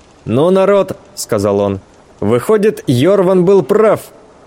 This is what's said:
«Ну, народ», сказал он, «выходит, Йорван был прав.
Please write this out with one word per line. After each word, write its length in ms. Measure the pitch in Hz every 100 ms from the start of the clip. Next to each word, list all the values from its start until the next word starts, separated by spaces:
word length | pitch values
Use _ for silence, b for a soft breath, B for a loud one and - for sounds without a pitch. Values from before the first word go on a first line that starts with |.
| _ _ -
«Ну, 240 | 117 110
народ», 460 | 185 190 101 95 - - -
сказал 440 | - 110 104 101
он, 200 | 101 98 - - _ -
«выходит, 640 | 101 120 - 220 214 - -
Йорван 580 | 123 160 202 180 185 175
был 180 | 196
прав. 380 | 156 202 220 151 - - - -